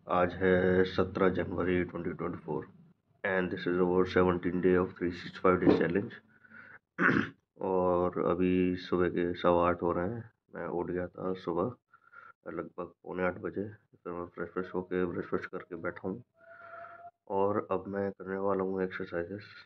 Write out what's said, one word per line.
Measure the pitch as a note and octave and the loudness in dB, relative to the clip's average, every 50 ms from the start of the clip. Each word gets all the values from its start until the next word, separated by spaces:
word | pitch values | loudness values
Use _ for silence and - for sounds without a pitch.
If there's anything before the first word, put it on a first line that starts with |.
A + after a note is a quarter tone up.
| _ - | _ 2
आज | F2 F2+ F2+ F2+ - | 2 2 2 2 0
है | - F#2+ F#2 F#2 F2+ F#2 F#2 F2+ F#2 F#2 | 2 4 6 6 6 6 6 6 6 4
सत्रह | - - - F#2 F#2 - F#2 F#2+ F#2 | 4 2 0 0 0 2 4 4 4
जनवरी | F2+ F2+ F2 F#2 F#2 F2 F2 F2+ F2+ F2+ F2 | 4 2 -2 -2 -2 -2 0 2 2 0 0
ट्वेंटी | E2+ - F2 E2+ F2 | -2 -6 -6 -6 -6
ट्वेंटी | E2+ D#2 E2 F2 - - | -6 -4 -6 -6 -6 -8
फ़ोर | - D#2+ D2+ C2+ - - - - - _ _ _ _ _ _ _ - | -8 -6 -6 -6 -6 -10 -18 -20 -20 _ _ _ _ _ _ _ -2
and | G2+ F#2+ F#2 F2+ F2 | 0 0 2 0 0
this | G2+ F2 - F2+ | -4 -4 -2 0
is | F2 F2+ F2+ | 2 2 2
our | F2+ F2+ F#2 F2+ | 4 4 2 2
seventeen | F2+ - F#2 F2+ F2+ F2+ F2 - F2+ E2+ F2+ | 4 4 4 4 4 2 2 0 -2 0 2
day | F2 F#2 F2+ | 4 4 6
of | F2+ F2+ F2+ - - | 4 2 0 -2 -4
three | F2+ F2 | -4 -4
sixty-five | F2 - - - - - - F#2 F2+ F2 | -4 -6 -12 -14 -14 2 4 4 4 6
day | F2 E2+ - - | 6 4 6 6
challenge। | D#2+ D#2+ F2 G2 A2 A#2+ - - _ _ _ _ _ _ - - - - - - _ _ _ - | 2 2 0 -2 -2 -2 -12 -16 _ _ _ _ _ _ -20 -20 -20 -20 -20 -20 _ _ _ 2
<clears throat> | F3+ - - - - - - _ _ _ _ - | 2 4 4 2 0 -2 -10 _ _ _ _ -6
और | - F#2+ F#2 F#2 F2+ F2+ F2+ F2 F2+ F2+ F2 E2+ - | -2 0 2 2 2 4 2 2 2 0 0 0 0
अभी | - F2 F2 F#2 F2+ F#2 F#2 F#2 F2+ F2+ | 0 2 2 4 4 4 4 2 2 0
सुबह | F#2 - - F#2 F2+ F2+ F2 | -2 -4 -2 0 2 2 2
के | E2+ F2 F2 F2 F2+ | 2 0 0 -2 -2
सवा | - - F2 F2 F2 E2+ F2 | 2 4 4 4 6 4 4
आठ | F2 E2+ | 2 2
हो | F#2 F2 | 0 -2
रहे | E2+ F2 F2 F#2+ | 0 0 -2 -4
हैं। | A#2 A#2 A#2 A#2 _ _ _ _ - | -6 -8 -10 -14 _ _ _ _ -12
मैं | F2 E2+ | -10 -8
उठ | E2 - F2 F2 F2 | -6 -4 -4 -4 -4
गया | F2 F2+ F2+ | -4 -6 -6
था | F2 _ G2+ F#2+ F#2 | -6 _ -8 -6 -6
सुबह | F#2 F#2 - F2 E2 E2+ F#2+ B2+ B2 _ _ _ _ _ _ _ - - - - - _ _ F#2 | -6 -4 -6 -4 -2 -2 -2 -2 -4 _ _ _ _ _ _ _ -20 -20 -20 -20 -20 _ _ -10
लगभग | E2 E2+ E2 E2 _ - F2 E2+ _ _ - | -10 -10 -10 -10 _ -12 -12 -12 _ _ -14
पौने | E2+ F2 F2+ | -8 -4 0
आठ | F#2 F2+ F2+ - | 0 0 -2 -2
बजे, | F#2+ F2 E2 F#2+ G2+ G#2+ | -8 -6 -6 -6 -8 -8
फिर | G#2+ _ _ _ _ _ _ F2+ | -10 _ _ _ _ _ _ -10
मैं | E2+ F2 F2 | -8 -8 -10
fresh | F2 _ F#2 F2+ - - | -10 _ -10 -10 -6 -6
fresh | F2+ F#2 - - | -6 -6 -4 -6
होके, | F#2 F#2 - F2+ F#2 F#2 | -8 -6 -4 -2 -2 -2
brush | F2+ F#2 G2 F2+ - | -2 -4 -8 -6 -4
brush | - - - | -4 -6 -6
करके | - - - - _ F2+ | -8 -12 -14 -12 _ -12
बैठा | E2+ - - - - - F#2+ | -8 -8 -8 -8 -6 -8 -8
हूँ | G2 B2 B2+ _ _ _ - - - - - - - - - - - - - - _ _ _ - | -8 -8 -12 _ _ _ -20 -20 -20 -20 -20 -18 -16 -18 -18 -18 -18 -20 -20 -20 _ _ _ -4
और | G2 G2 G2 G2+ G#2 G#2+ - - | 0 0 0 2 0 -2 -2 -2
अब | F#2+ F#2 F#2 G2 | -4 -4 -4 -6
मैं | G2 G2 G2 G2 | -4 -4 -4 -4
करने | F#2+ _ F#2 F#2 F#2+ F#2+ | -6 _ -8 -6 -6 -2
वाला | G2 G2+ G2 F#2+ F#2+ | 0 0 0 0 0
हूँ | F#2+ F#2+ F#2+ | -2 0 -2
exercises। | F#2 F#2 - - F#2+ F#2 F2+ E2+ E2+ E2+ G2 G#2 G#2+ - - - - | -2 -4 -4 -10 -10 -6 -6 -6 -6 -6 -10 -12 -12 -16 -20 -20 -20